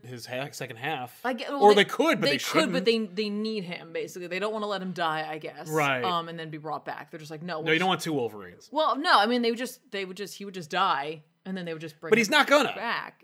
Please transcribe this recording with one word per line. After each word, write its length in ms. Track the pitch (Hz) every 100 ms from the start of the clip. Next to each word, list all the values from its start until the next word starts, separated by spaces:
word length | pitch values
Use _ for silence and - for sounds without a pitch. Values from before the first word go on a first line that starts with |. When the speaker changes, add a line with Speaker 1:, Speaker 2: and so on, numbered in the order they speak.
Speaker 1:
his 220 | 117 123 113
ha-, 220 | 127 139
second 240 | - 131 113
half. 420 | 143 143 123 -
Speaker 2:
I 100 | 240
get, 160 | 233 -
well, 120 | 190
Speaker 1:
Or 60 | 208
Speaker 2:
they, 100 | 202
Speaker 1:
they 60 | 196
could, 300 | - 311 247
but 60 | 277
Speaker 2:
they 60 |
Speaker 1:
they 40 | 277
Speaker 2:
could, 340 | - 311 311
but 120 | 262
Speaker 1:
shouldn't. 320 | - 226 214 180
Speaker 2:
they, 80 |
they 60 | 214
need 340 | 208 220 220
him, 300 | 175 170 165
basically. 340 | 165 151 185 175
They 100 | 185
don't 140 | 208
wanna 140 | 214 208
let 140 | 196
him 100 | 185
die, 340 | 175 165 156 156
I 100 | 156
guess. 280 | 156 143 156
Speaker 1:
Right. 340 | 156 143 131
Speaker 2:
Um, 260 | 123 175 165
and 80 | 170
then 120 | 160
be 60 | 156
brought 260 | 156 143 147
back. 240 | 131 147
They're 80 | 165
just 120 | 151
like, 100 | 156
"No, 120 | 175 160
Speaker 1:
No, 40 |
Speaker 2:
we'll 120 | 160
Speaker 1:
you 60 | 160
don't 80 | 190
Speaker 2:
just" 0 |
Speaker 1:
want 140 | 175
two 120 | 170
Wolverines. 560 | 143 113 104 90 90 -
Speaker 2:
Well, 240 | 285 302 247
no, 200 | 349 262
I 80 | 208
mean, 140 | 247
they 80 | 233
would 80 | 226
just, 220 | 254 - _
they 140 | 196 185
would 120 | 185
just, 180 | 190 -
he 100 | 202
would 80 |
just 160 | 185 151
die, 540 | 180 190 147 147 160 - _ 190
and 80 | 190
then 80 | 170
they 80 |
would 80 | 160
just 180 | 160 -
bring 100 | 165
Speaker 1:
But 60 | 220
he's 80 | 214
Speaker 2:
him 60 |
Speaker 1:
not 140 | 294 269
gonna. 260 | 285 254 -
Speaker 2:
back. 480 | 226 180 - -